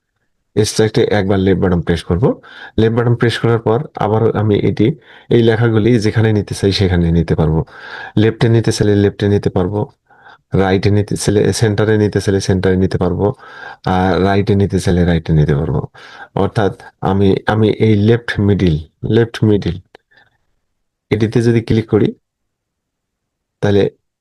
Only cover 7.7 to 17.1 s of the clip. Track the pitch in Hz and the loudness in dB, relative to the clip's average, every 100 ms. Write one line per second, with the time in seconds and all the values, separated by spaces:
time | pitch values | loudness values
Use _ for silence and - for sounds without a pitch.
7.7 | - - - - - 110 - 117 113 110 | -12 -18 -18 -6 0 0 0 0 2 0
8.7 | - 104 101 101 - 101 101 - 95 92 | 0 0 2 0 0 -2 0 -2 -2 -4
9.7 | 104 - _ _ _ - - _ 95 95 | -4 -8 _ _ _ -20 -20 _ -2 0
10.7 | 98 101 104 101 - - 104 101 - 113 | 0 0 0 -2 -4 -2 0 0 0 -2
11.7 | 101 107 107 104 101 104 98 - 95 95 | 0 0 2 0 0 -2 -2 0 -2 0
12.7 | 92 92 - 90 87 101 - - - - | 0 0 -2 -2 -2 -4 -4 -14 -20 -20
13.7 | - - 92 92 87 95 98 98 98 101 | -10 -4 -2 0 0 0 0 0 0 0
14.7 | 92 98 87 87 82 80 78 76 71 78 | -2 0 0 2 0 0 0 2 0 -2
15.7 | 65 - - - - - - 95 - 98 | -4 -6 -14 -20 -20 -10 -4 -2 0 -2
16.7 | - - - 85 | -4 -20 -8 -4